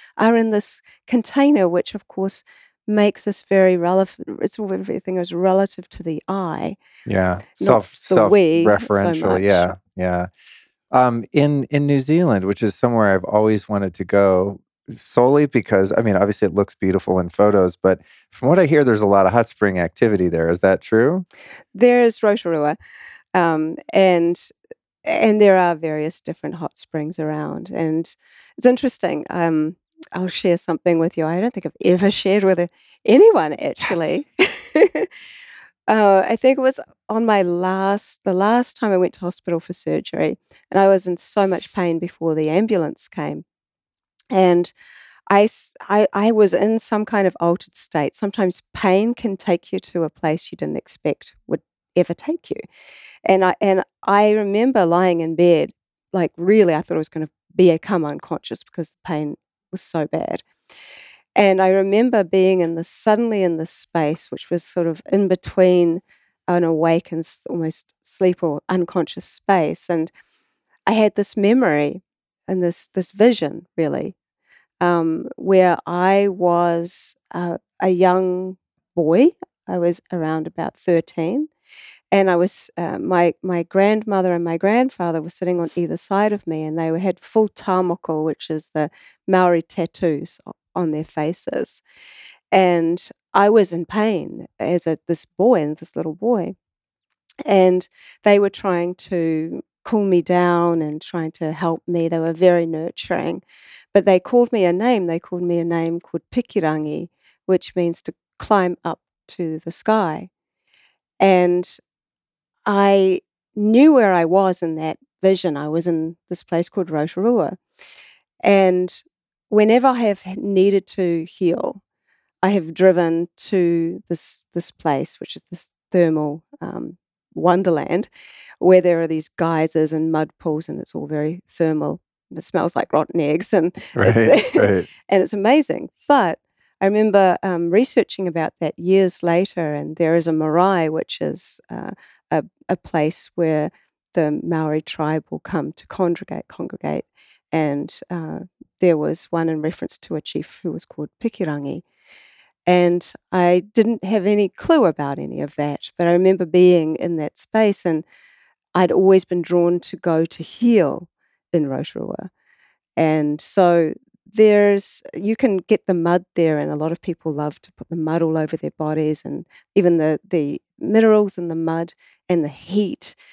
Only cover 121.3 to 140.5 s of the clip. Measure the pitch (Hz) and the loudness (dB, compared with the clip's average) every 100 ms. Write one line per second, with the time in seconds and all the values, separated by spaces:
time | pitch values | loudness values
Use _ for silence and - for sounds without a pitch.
121.3 | - 175 - - 196 _ _ _ _ _ | -2 -2 0 -4 -8 _ _ _ _ _
122.3 | _ 190 202 160 165 185 175 165 165 175 | _ 0 0 -2 2 4 4 2 -2 -4
123.3 | - - 196 175 170 165 185 - 170 - | -10 -4 0 0 0 -2 -6 -8 -10 -10
124.3 | - _ 175 - - 160 139 - - - | -16 _ -10 -10 -6 -2 -2 -4 -12 -16
125.3 | - - 175 - _ _ 180 165 156 151 | -18 -16 -18 -18 _ _ 0 2 0 -4
126.3 | 156 _ 294 165 - - 180 _ _ _ | -8 _ -14 -12 -10 -12 -16 _ _ _
127.3 | - 165 180 180 156 - 180 - _ - | -2 2 2 2 -2 -2 -4 -4 _ -20
128.3 | - - _ 180 185 175 165 160 160 - | -20 -20 _ 6 6 6 2 0 -4 -8
129.3 | - 165 160 156 160 156 160 160 156 156 | -4 -2 0 0 0 0 0 -2 -2 -4
130.3 | _ 170 151 - - - 160 147 151 151 | _ -6 -6 -8 -12 -12 -12 -8 -6 -4
131.3 | 175 - - 160 156 151 160 _ _ _ | -8 -12 -2 -2 0 -4 -8 _ _ _
132.3 | 180 - 180 175 - - - - 170 147 | -12 -4 -2 -2 -4 -2 -2 -2 -2 -2
133.3 | 160 - 196 165 - - - 101 113 110 | -2 0 0 0 -4 -10 0 2 4 6
134.3 | - 508 - 208 190 170 - - 196 190 | 4 4 2 4 2 -2 -12 -2 0 0
135.3 | 202 208 302 - - - _ - 285 185 | 0 2 2 2 -6 -10 _ 2 2 2
136.3 | - _ _ _ _ 196 208 220 196 190 | -2 _ _ _ _ 0 2 4 4 4
137.3 | - 190 170 170 190 262 - - - 185 | 2 -2 -4 0 0 2 0 -2 -4 -6
138.3 | 165 160 - 156 - 175 190 185 - 170 | -4 -6 -6 -8 -4 0 2 2 -2 0
139.3 | 170 196 - 156 147 151 156 160 170 165 | 0 0 -4 -6 -6 -8 -2 0 2 0
140.3 | 160 156 | -2 0